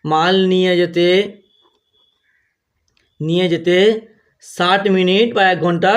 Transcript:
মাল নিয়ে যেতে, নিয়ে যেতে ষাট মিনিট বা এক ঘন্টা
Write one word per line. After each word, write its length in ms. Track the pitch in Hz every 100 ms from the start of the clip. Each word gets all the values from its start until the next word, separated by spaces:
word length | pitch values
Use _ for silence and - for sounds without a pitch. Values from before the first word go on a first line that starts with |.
মাল 300 | 151 156 175 190 185
নিয়ে 300 | 185 185 175
যেতে, 320 | 175 175 175 185 208 - _ _ _ _ _ _ _ _ _ _ _ _ _ _ _ _ _ _
নিয়ে 280 | 151 175 180
যেতে 280 | 165 170 180 208 220 - _ _ _ - -
ষাট 260 | 180 196 202
মিনিট 400 | 190 180 190 233
বা 80 | 220
এক 160 | 190 175
ঘন্টা 320 | 170 170 185